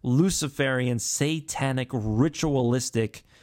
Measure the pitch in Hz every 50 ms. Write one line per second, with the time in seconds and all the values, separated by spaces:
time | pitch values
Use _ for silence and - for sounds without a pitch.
0 | - 127 123 139 175 190 175 - 156 139 - - 139 135 131 127 127 127 120 113
1 | - - - - 143 151 160 160 147 - - - 139 135 131 131 127 - - 120
2 | 104 110 107 110 139 165 - - - 156 143 135 123 120 123 127 120 - - 117
3 | 110 104 - - - _ - -